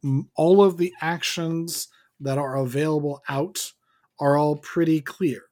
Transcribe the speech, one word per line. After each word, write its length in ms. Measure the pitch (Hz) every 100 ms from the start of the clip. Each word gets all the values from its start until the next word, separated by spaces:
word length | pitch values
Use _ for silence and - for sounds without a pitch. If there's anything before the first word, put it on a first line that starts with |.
M-, 260 | 143 135 139 -
all 280 | 160 196
of 140 | 196 170
the 160 | 175 -
actions 840 | 160 170 - - 165 165 165 160 - _ _ _
that 180 | 139 135
are 180 | 139 135
available 680 | 131 131 156 151 147 139 -
out 460 | 139 175 - - _ _ _ _ _
are 180 | 143 143
all 180 | 151 147
pretty 460 | - - 165 160
clear. 400 | 135 - 180 113 -